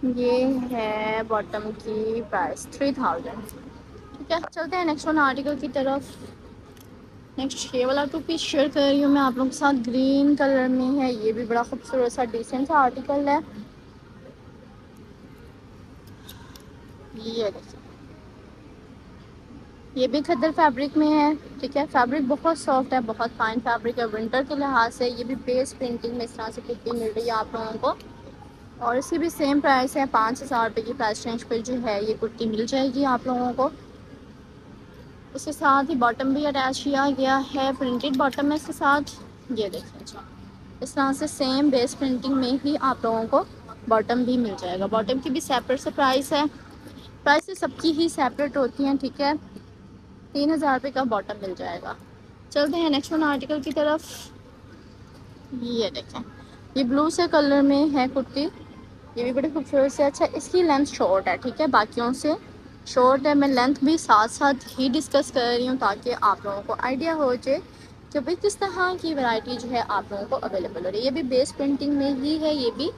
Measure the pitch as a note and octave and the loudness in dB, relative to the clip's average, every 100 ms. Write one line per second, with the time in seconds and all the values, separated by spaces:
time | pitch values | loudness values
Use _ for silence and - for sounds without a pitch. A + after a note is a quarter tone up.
0 | B3+ B3 B3 B3 C4 C4 B3 B3 A3 G#3+ | -2 0 2 2 2 0 -2 -4 -2 -2
1 | G#3+ A3 A3 A3 G#3 G#3+ G#3+ G#3+ A3 G#3+ | -2 -2 0 -2 -2 -6 -6 -8 -6 -2
2 | A3 A3+ A#3 G3 E3 E3 - - C#4 C#4 | -2 -2 -2 -2 -2 -4 -12 -2 -2 0
3 | A3+ E3 A#3+ A3+ - - - - - - | 0 -2 -6 -12 -12 -14 -16 -20 -20 -20
4 | - - C#4+ E4 - - D#4+ F4+ E4+ D4 | -18 -16 -4 -4 -4 -8 -4 -2 -2 -2
5 | D#4+ D#4 C#4+ C4 C4+ D4 D4 C#4 C4+ C#4 | 0 4 4 2 -2 -4 -4 -2 0 -2
6 | C4+ - - - - - - - - - | -4 -16 -18 -18 -20 -20 -20 -20 -20 -20
7 | - - - - C4+ - - B3+ B3 C#4 | -20 -20 -16 -6 -6 -6 -6 0 2 2
8 | C#4+ D#4+ C#4+ E4 - D#4 D4 D4 C#4 C#4 | 0 -4 -4 -4 -2 2 2 4 4 6
9 | C#4+ C#4+ C4+ A#3+ C4 C4 C#4+ C#4 A#3 B3 | 6 6 4 2 -2 2 2 2 0 2
10 | C4 C#4 C#4+ C#4+ C#4 C4+ B3+ B3+ B3+ C#4+ | 4 6 6 6 6 4 4 2 2 2
11 | C4 A#3+ G#3+ A3 A#3 A#3 A#3 B3+ - C4 | 2 0 0 0 0 0 0 -6 -4 0
12 | A#3+ A#3+ B3 A#3 A#3 B3+ C#4+ D#4 C4 B3+ | 0 0 -2 -2 -6 -4 2 4 4 2
13 | B3 C#4+ C#4+ D4 D4+ - - - - - | -2 0 2 2 0 -14 -18 -18 -20 -20
14 | - - - - - - - - - - | -20 -20 -20 -20 -20 -20 -20 -20 -20 -20
15 | - - - - - - - - - - | -20 -20 -20 -20 -20 -20 -20 -20 -20 -20
16 | - - - - - - - - - - | -20 -20 -20 -20 -20 -20 -20 -20 -20 -20
17 | - A3+ A3+ A3+ G#3 - - - - - | -18 -12 -8 -4 -4 -6 -16 -20 -20 -20
18 | - - - - - - - - - - | -20 -20 -20 -20 -20 -20 -20 -20 -20 -20
19 | - - - - - - - - - C4+ | -20 -20 -20 -20 -20 -20 -20 -20 -12 -2
20 | B3+ C4 D4 E4+ D#4+ D#4 D#4 A#3+ C#4+ D4+ | 0 0 0 0 0 2 2 2 -2 2
21 | D4+ D4+ D4 D4+ - - C4 C#4 C#4+ C#4 | 4 4 4 2 -6 -10 -4 -2 0 2
22 | A#3+ D4 C4 C#4+ E4 D#4+ - C4 C4 C4 | 2 2 0 0 0 0 2 0 2 -2
23 | A3+ A3 A#3 - A3+ A3+ A#3+ A#3 A3+ A#3+ | -2 -4 -4 -2 -2 -2 -2 -2 -2 -2
24 | A#3 G#3+ A3+ B3+ C4+ D4 C#4 C4 A3+ A#3 | -4 -4 -2 -2 -2 -2 0 2 2 2
25 | B3 A#3 A#3+ C4 - B3 C4+ - B3+ A#3+ | -4 -2 -6 -6 -2 0 0 -4 -6 -4
26 | A#3 B3 A3+ - A3+ A3+ A#3 A#3+ A3+ A#3+ | -6 -6 -8 -8 -10 -10 -10 -8 -4 -2
27 | A3+ G#3+ A#3 A3+ G#3+ A#3 A3 A3+ B3+ E4+ | -2 -2 0 0 -2 -6 -6 -2 -2 -2
28 | - - - - - - - - A#3+ A#3+ | -8 -18 -20 -20 -20 -20 -20 -6 -2 0
29 | C#4 E4 E4+ - D4 C#4+ D4 C4 B3+ - | 0 0 -2 0 2 4 4 4 2 0
30 | C4+ A#3 A3 B3+ C4+ B3 A3+ A3 A3 B3 | 0 2 2 -2 -4 0 0 -2 -6 -2
31 | A3+ A3 B3+ A#3 - A#3 A3+ B3+ A#3+ G3+ | -2 -2 -6 -8 -4 -4 -4 -4 -2 -2
32 | G#3+ G#3+ A3+ - A3+ G#3+ A#3 C4+ C4+ C4 | -2 -2 -4 -4 -4 -2 0 0 0 2
33 | C#4 B3 B3+ B3 B3 A#3+ C4+ - - - | 2 2 0 -2 -2 0 -2 -2 -20 -20
34 | - - - - - - - - - - | -20 -20 -20 -20 -20 -20 -20 -20 -20 -20
35 | - - - C4+ - D4 D#4 C4+ C#4 D4+ | -20 -20 -14 -12 -8 0 4 4 4 2
36 | A#3+ A#3 C4+ C4+ D4 C#4 C4 C4 C#4+ C#4 | 2 2 0 2 2 0 0 -2 0 2
37 | C#4 C4+ C4 C4+ C4+ C#4 C4+ C4+ C4 B3 | 2 2 2 2 0 -2 0 0 -2 0
38 | C#4 C4+ C#4 B3+ C#4+ D4+ - D#4+ D4 C#4+ | 0 2 0 2 0 0 -4 -2 2 2
39 | C#4+ - - - - A#3 G3+ F#3+ - - | 0 -10 -18 -20 -8 -4 -4 -4 -12 -16
40 | - - - - - - - - C4 - | -16 -16 -18 -18 -20 -20 -20 -12 -8 0
41 | C4+ C4+ D4+ - C4 C4 D4 C4 A#3+ - | 0 0 -4 -2 0 4 4 4 0 0
42 | C4+ B3+ C4 C#4 B3 C4 C#4+ D4 C#4 B3 | -2 -2 0 0 2 0 0 0 0 0
43 | A#3 A3+ A3+ C4+ G4 - - - - A3 | 0 -2 2 0 0 -10 -18 -14 2 2
44 | G#3+ A#3+ B3 B3+ A#3 F#3 F3+ F#3 G3 A3 | 4 0 2 2 0 -2 -4 -2 0 0
45 | G#3+ C4 C#4+ C#4 - C4 A#3 C4 - D4+ | 0 -2 -2 -4 0 -2 0 -2 -2 2
46 | C#4 C4 C#4 D4 D4 - - - - - | 2 2 2 0 0 -2 -20 -20 -18 -18
47 | - - - D4 - F#4+ D#4+ - D#4+ D4+ | -20 -4 2 2 2 -6 -6 -2 -2 2
48 | E4 E4 C4 A#3+ C#4 C4 B3 - C#4 C4+ | 0 2 -2 0 -2 0 -2 0 0 0
49 | C4+ - C#4 - - - - - - - | -2 -2 0 0 -6 -18 -20 -20 -20 -20
50 | - - - C#4+ C#4+ D#4+ D4 C4 C#4 C4+ | -20 -20 -8 -2 0 2 2 0 0 -2
51 | C4 G#3+ F#3+ G#3 G3 F3+ F3+ F3 F#3 - | 0 0 -4 -10 -8 -8 -8 -8 -10 -12
52 | - - - - - - C#4+ E4+ E4 C#4 | -16 -20 -20 -20 -6 0 0 2 2 2
53 | C#4+ D#4+ D#4 C#4+ C4+ D4+ C4+ D4+ D4+ D#4 | 0 0 2 0 -2 -4 -2 0 2 0
54 | - - - - - - - - - - | -4 -16 -16 -20 -20 -20 -20 -20 -20 -20
55 | - - - - - C4 A#3+ A#3+ G3+ C3 | -20 -20 -20 -20 -12 -8 -4 -2 -2 -4
56 | - B2 - - - - - C4 B3+ C#4 | -12 -12 -12 -16 -20 -20 -8 -2 2 4
57 | D4+ E4 F4 E4 C#4+ C#4 C#4 C#4 D#4 C#4 | 2 2 4 4 6 6 6 6 4 2
58 | B3+ C4+ B3+ C4+ D#4 - - - - - | 0 0 -4 -2 -4 -6 -18 -18 -20 -20
59 | - - A#3+ B3+ C#4 D4+ C4+ C#4+ C#4 - | -14 -4 -2 0 0 -2 0 2 2 4
60 | C#4+ C#4+ E4 - - F4+ F4 C#4 C#4+ - | 0 2 0 0 0 2 4 4 2 2
61 | G#3+ F#3+ F#3+ F3+ C4 A3 D#4 B3 A3 - | 2 2 2 -2 -4 -2 4 4 4 0
62 | A#3+ C4 D4 F4 - - - - - - | -2 0 0 -2 -4 -20 -20 -20 -4 4
63 | B3 C4 C#4+ D4 C#4 C4 B3 C#4+ C4+ D#4+ | 6 6 4 4 4 4 2 2 2 2
64 | - G#3+ A3 - C#4+ C4+ - - C4 B3+ | 6 6 6 2 2 2 -4 -2 0 0
65 | D4 C#4 C4+ C#4 A#3+ A#3+ B3 C4 A3+ G#3 | 2 0 0 0 0 0 0 0 0 -2
66 | B3 A#3+ G#3+ G3 G3+ G3 G3+ G#3+ B3 C4 | -4 0 0 0 -2 -8 -6 -4 -2 -2
67 | D#4+ D#4+ C#4 B3 C4 D4 F#4+ - - - | -2 0 0 0 0 -2 -2 -20 -20 -20
68 | - D4 B3+ F4+ G#4 - G4 - F4+ F#4 | -6 -6 -2 0 -2 -2 -4 0 0 0
69 | E4+ D4+ B3+ A3+ A3+ B3 A#3+ B3 - G#3 | -4 -2 0 0 -2 -8 -4 -2 0 -2
70 | G3+ G3+ G#3 C4 - G3 E3 E3 F3 G3+ | -2 -8 -4 -4 -2 -4 -4 -6 -4 -2
71 | B3+ C#4 C4 B3+ C4 - C#4 C#4 C#4+ C#4+ | -2 -2 0 0 0 0 0 0 0 0
72 | C#4 C4+ C#4 D#4 D#4 D4+ A#3+ A3+ D#4 | 0 0 -2 0 0 0 -2 -2 -6